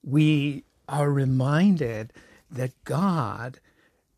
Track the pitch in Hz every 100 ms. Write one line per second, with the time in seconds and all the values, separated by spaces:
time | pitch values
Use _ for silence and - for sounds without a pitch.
0 | - 143 156 151 143 135 _ _ - 147
1 | 143 139 131 131 131 151 202 175 127 107
2 | 110 - _ _ _ 127 127 _ - 139
3 | 196 170 113 - 123 135 _ _ _ _
4 | _